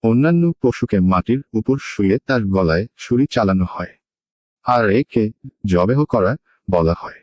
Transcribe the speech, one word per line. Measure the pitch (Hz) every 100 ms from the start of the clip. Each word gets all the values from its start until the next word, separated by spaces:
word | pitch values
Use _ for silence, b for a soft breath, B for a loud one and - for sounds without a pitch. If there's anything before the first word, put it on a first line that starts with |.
অন্যান্য | 113 117 151 170 170 170
পশুকে | 127 - 120 101
মাটির | 90 92 - 127 -
উপর | 113 107 135
শুয়ে | - - 98 98 -
তার | 131 101
গলায় | 95 90 82 113 _
ছুরি | - 120 143
চালানো | - 101 95 90
হয়। | - 90 _ _ _ _ _ _ _
আর | - 123 110
একে | 104 143 - 107 - 135 _ 101
জবেহ | 87 95 135 151
করা | 117 95 - _ _ -
বলা | 92 82 85
হয়। | - -